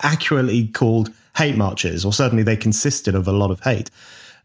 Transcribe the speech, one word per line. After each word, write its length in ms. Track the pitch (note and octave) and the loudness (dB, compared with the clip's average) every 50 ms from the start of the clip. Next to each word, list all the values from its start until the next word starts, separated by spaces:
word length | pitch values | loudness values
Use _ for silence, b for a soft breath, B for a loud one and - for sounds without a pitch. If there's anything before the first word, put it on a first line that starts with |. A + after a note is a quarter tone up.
| - | -2
accurately 600 | C#3+ D#3 D#3 - - D#3 C3+ C3 B2 G2+ A#2+ A2+ | -2 -2 -2 0 0 0 0 2 2 2 0 0
called 460 | A2 A2+ - C3 A2+ A2+ A2+ G#2+ G#2+ B B B B B | 0 0 0 2 2 4 2 0 -2 B B B B B
hate 200 | - D#3+ D3 C#3 | -2 0 0 2
marches, 480 | A2 G#2 F#2+ G2 - - F2 E2 E2+ F#2 | 0 0 0 -2 -4 -4 -4 -4 -2 -2
or 80 | G2 G#2 | 0 0
certainly 300 | - C#3 B2 A#2+ A2+ G#2+ | 0 2 2 2 2 2
they 140 | A2+ A2 | 2 0
consisted 580 | G#2 - A2 G#2 - - C#3+ C#3 - - G#2 F#2 | 0 0 0 0 0 0 -2 -2 -2 -2 -2 0
of 140 | F#2+ F2+ G2 | 0 0 0
a 40 | G2 | 0
lot 200 | G2+ G2+ F#2+ F#2 | 2 0 0 -2
of 80 | - | -2
hate. 320 | - C3 A#2 G#2 A2 - - B B B B B B B B B B | -2 -2 -2 -2 -4 -8 -12 B B B B B B B B B B